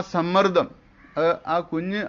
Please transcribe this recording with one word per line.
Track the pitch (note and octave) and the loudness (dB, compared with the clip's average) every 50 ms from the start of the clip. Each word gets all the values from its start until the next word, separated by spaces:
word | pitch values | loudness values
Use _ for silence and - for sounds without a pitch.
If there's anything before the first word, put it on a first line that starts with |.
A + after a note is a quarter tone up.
| F#3 - - | 2 0 -2
സമ്മർദ്ദം, | F3 E3 F3 F3+ G3 G3+ F#3+ F3+ E3+ C3+ - - - - _ _ - - - - D3 | -4 -2 0 2 2 4 4 4 2 0 0 -4 -18 -20 _ _ -20 -20 -10 -4 0
ആ, | D#3+ E3 E3+ - - - E3 | 0 2 0 0 -2 -4 -2
ആ | F3 E3+ - E3 | -2 -2 -4 -6
കുഞ്ഞ് | D#3+ F3 F#3 G3 G#3+ G3+ | -6 -4 -4 -4 -4 -6